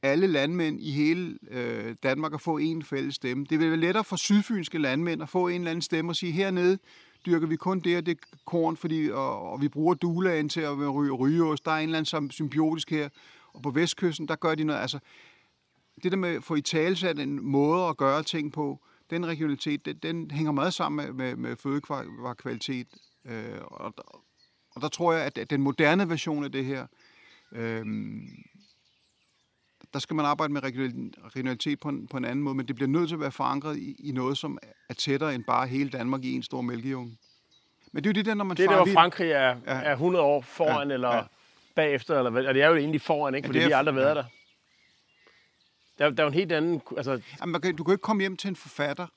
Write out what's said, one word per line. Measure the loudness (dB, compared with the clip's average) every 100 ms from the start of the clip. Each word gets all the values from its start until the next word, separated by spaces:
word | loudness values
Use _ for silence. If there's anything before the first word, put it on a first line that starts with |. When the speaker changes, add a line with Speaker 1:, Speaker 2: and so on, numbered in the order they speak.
Speaker 1:
alle | 2 4 4
landmænd | 4 2 0 -2 -2
i | -4
hele, | 2 2 2 -2 -10 -12
øh, | -6 -4 -4 -6 -4
Danmark | 0 0 -2
at | -6
få | -4 -2
en | 0 -2
fælles | -4 -4 -4
stemme. | -6 -4 -4 0
Det | 2
vil | 2
være | 2
lettere | 2 0
for | -2 -4
sydfynske | 4 4 4 -2 -4 -2
landmænd | 0 0 0 -2
at | -2
få | 0 0
en |
eller | 0 -2
anden | -4
stemme | -2 -2 -2
og | -4
sige, | -4
hernede | 0 2 4 4 2 _ -20 -20 _ 2
dyrker | 2 2
vi | 0
kun | 0 0
det | 2 0
og | 0
det | -4 -6 -20
korn, | -4 0 0 0
fordi, | -2 0 0
og, | 0 -4 -4 -8
og | -2
vi | -2
bruger | 2 2
dulaen | 2 2 2 2 2 0
til | -2
at | -2 -2 -2
ryge, | 0 0
ryge | 2 2 4
os. | 4 2
Der | 0
er | 0
en |
eller | 0 -2
anden | -2
som | -2 -4
symbiotisk | -4 -4 2 2 0 -2
her. | -2 -2 -8 -20 -20 _
Og | -10
på | -4
vestkysten, | 0 0 0 -2 -2 -6
der | -2
gør | 0
de | 2
noget. | 0 0
Altså, | -4 -6 _ -20 -20 _ _ _ _ _ _ -4
det | -2
der | 0
med | 0
at | -2
få | -2
italesat | -2 0 0 2 2 0 -2
en | -4 -4 0
måde | 2 4 4 2
at | 2
gøre | 2 2
ting | 0 -4 -4
på, | -4 -6 -6 _ _ _
den | -6 -4
regionalitet, | -2 -2 -2 -2 -4
den, | -4 -8
den | -6 -6 -6
hænger | -2 0
meget | 2 0
sammen | 0 -2 -2 -6
med, |
med, | -6 -6 -4
med | -6 -6
fødevarekvalitet. | -4 -4 -4 -10 -10 -12 -12 -10 -10 -8 -6 -8 -10 -18 _ _
Øh, | -14 -12 -10 -12
og | -16 -14 -14 -14
der, | -20 -20 _ _ _ _ _
og | -10
der | -8
tror | -2 0
jeg, | 0
at, | -2 -6
at | -4
den | 0
moderne | 0 4 4 4 2
version | -2 -4 -4
af | -4
det | -6
her, | -6 -6 -10 _ _ _ -20 -20 _
øhm, | -8 -6 -6 -4 -6 -6 -10 -14 -20 -20 _ _ _ _ _ _ _ _ _ _ _ _ _ -10
der | -8
skal | -4 -2
man |
arbejde | 0 0 0
med | -2
regional-, | -4 -2 -4 -4 -10 -12
regionalitet | -14 -6 -4 -2 -2 -4
på | -4
en, | -6 -6
på | -6
en |
anden | -4 -2
måde, | -2
men | -2 -4
det | -2
bliver | 0
nødt | 2 0
til | -2
at |
være | -6
forankret | -2 -2 -2 -4 -8
i, | -8 -12 -8
i |
noget, | -4 -2 -2
som | -4 -10 -14 -20 _
er |
tættere | -8 -2 0 0
end | -2
bare | 0 0 2
hele | 0 -2
Danmark | -2 -2 -2
i | -2
en | -6
stor | -6 -6
mælkejunge. | -4 -6 -6 -6 -8 -16 _ _ _ _ _ _ _
Men | -2
det | 0
er |
jo |
det | 2 0
der, |
når | 0
man | -2 2
Speaker 2:
Det |
er | 6
der, |
Speaker 1:
farer | 6
Speaker 2:
hvor |
Speaker 1:
vild. | 6
Speaker 2:
Frankrig | 8 6 4 2
er, | 6 6 4 -2
Speaker 1:
Ja. |
Speaker 2:
er | -2 0 2
hundrede | 2 4
år | 4 4
foran, | 0 0 2 2 0
Speaker 1:
Ja. |
Speaker 2:
eller | 0 2 0
Speaker 1:
Ja. | -2 _ _ _ _
Speaker 2:
bagefter, | 0 2 2 0 2
eller | 2
hvad? | 2
Og | 2
det | 6
er | 8
jo | 6
egentlig | 4 -2
foran, | 0 0 0
ikke? | -2 0
Speaker 1:
Ja, |
Speaker 2:
Fordi | 2
Speaker 1:
det |
er | 4
Speaker 2:
de |
har | 6
aldrig | 4 4
været | 4
Speaker 1:
ja. |
Speaker 2:
der. | 2 -4 -12 _ _ _ _ _ _ _ _ _ _ _ _ _ _ _ _
Der, | 2
der | 4
er |
jo | 2
en |
helt | 2 0
anden | 2 2 0
ku-, | -2 -6
altså | -2 -4 -4 -10
Speaker 1:
Jamen, | -4
man | -2
kan, | -2 -2
du |
kan | 2
ikke | 2
komme | 2 0
hjem | 0 -2
til | -6
en | -6
forfatter | -10 -4 -4 -2 -8